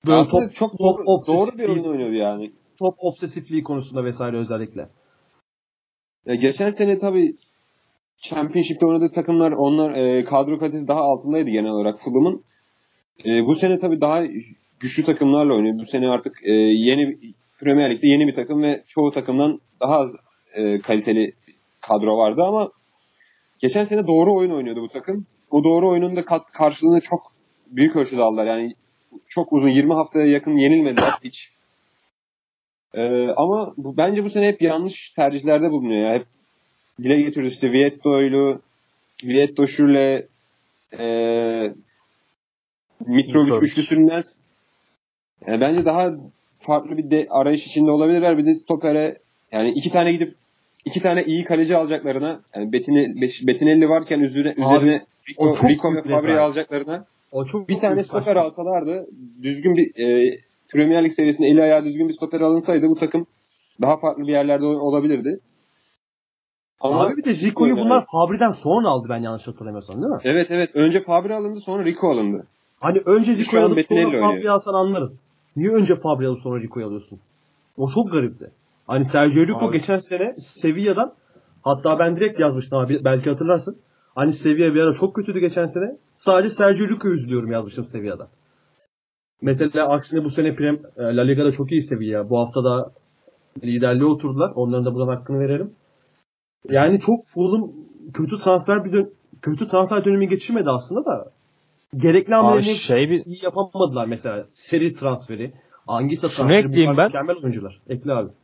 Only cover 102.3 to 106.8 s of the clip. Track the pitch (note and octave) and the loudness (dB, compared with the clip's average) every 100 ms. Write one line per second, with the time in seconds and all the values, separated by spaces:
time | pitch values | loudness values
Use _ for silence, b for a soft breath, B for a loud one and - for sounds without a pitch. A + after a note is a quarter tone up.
102.3 | A3+ A3 G#3 G#3 G#3+ - B2 D3+ F3 F3 | 4 4 4 2 -2 0 2 2 -2 -4
103.3 | F3+ F#3 F3 G3 F#3+ F3 B2 A2+ A#2 A#2+ | -8 -6 -4 -6 -2 -2 -2 -6 -8 -8
104.3 | G#2 - - - E3 E3 - C3+ B2 - | -10 -12 -20 -4 -2 -2 -2 -6 -6 -10
105.3 | A2 B2+ - b b - A#2 C#3 D#3+ E3 | -12 -12 -14 b b -8 -4 -4 -2 -4
106.3 | - C3+ G3 F3+ C3+ | -2 4 4 4 2